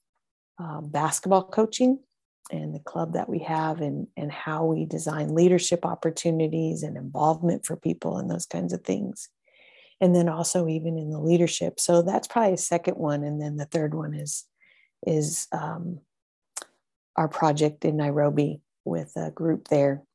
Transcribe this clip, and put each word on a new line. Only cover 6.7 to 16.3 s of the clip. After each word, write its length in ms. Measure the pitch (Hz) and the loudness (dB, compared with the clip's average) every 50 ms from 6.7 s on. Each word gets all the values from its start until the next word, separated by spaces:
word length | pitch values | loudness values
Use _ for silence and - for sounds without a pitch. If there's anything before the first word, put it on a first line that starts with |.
| 165 160 156 | -2 -4 -6
and 140 | 151 151 | -8 -8
involvement 720 | 139 139 139 139 143 147 156 160 160 170 170 - - - | -8 -10 -8 -2 2 2 2 2 2 2 0 0 0 -2
for 100 | - 160 | -6 -8
people 420 | - - 165 165 - - - - - | -4 -2 -4 -4 -2 -4 -4 -4 -4
and 120 | - 170 | -4 -4
those 160 | 170 170 170 | -4 -6 -6
kinds 260 | - - 170 175 175 180 | -6 -6 -4 -4 -4 -4
of 100 | 175 - | -6 -4
things. 440 | - 185 - 202 - - - - - _ _ _ _ _ _ _ _ _ _ - _ _ - | -4 -4 -2 -2 -6 -8 -10 -16 -20 _ _ _ _ _ _ _ _ _ _ -20 _ _ 2
And 140 | 190 180 175 | 4 6 6
then 140 | 175 170 170 | 6 4 4
also 400 | 156 165 170 - - 180 170 165 | 2 0 -2 0 0 0 0 0
even 300 | 160 160 160 165 165 160 | 0 -2 -2 -4 -4 -4
in 120 | 156 151 | -4 -6
the 80 | 156 151 | -6 -2
leadership. 600 | 151 160 175 170 170 165 - - - - - - | 2 4 6 6 4 4 2 -2 -4 -4 -2 -2
So 220 | - - 175 170 170 | 0 4 4 4 4
that's 260 | 185 196 - - - | 4 0 -2 -2 0
probably 240 | - 240 226 196 185 | 0 2 4 4 2
a 60 | 160 | 2
second 360 | - - 170 170 170 185 - | 0 0 -2 0 0 -2 -2
one. 280 | - 165 147 147 147 147 | -2 -2 -2 0 0 -2
And 160 | 147 147 147 | -4 -4 -4
then 160 | 151 147 147 | -4 -4 -4
the 80 | 147 147 | -6 -6
third 300 | - - 165 151 151 156 | -4 -2 0 0 0 -2
one 200 | 160 156 151 151 | -4 -6 -6 -6
is, 300 | 147 147 143 - - - _ _ _ _ _ _ _ _ _ _ - - | -8 -8 -8 -8 -10 -10 _ _ _ _ _ _ _ _ _ _ -8 -2
is, 400 | - 160 151 151 151 170 - - - - | 0 2 2 0 0 -2 -6 -6 -6 -6
um, 480 | 160 156 160 160 170 170 175 175 - _ _ _ _ _ _ | -6 -6 -6 -6 -6 -8 -8 -8 -10 _ _ _ _ _ _